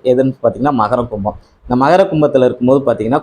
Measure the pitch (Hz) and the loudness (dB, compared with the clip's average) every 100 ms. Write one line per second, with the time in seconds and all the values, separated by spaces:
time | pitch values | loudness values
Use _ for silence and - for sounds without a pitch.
0 | 127 123 135 131 113 101 143 131 107 123 | 0 2 0 0 -4 -2 -2 0 0 -2
1 | 117 107 101 - _ _ - 123 139 185 | -4 -6 -6 -8 _ _ -4 0 2 2
2 | 190 160 147 135 123 123 123 139 127 113 | 0 2 0 2 0 0 2 2 2 -2
3 | 110 147 | -2 -2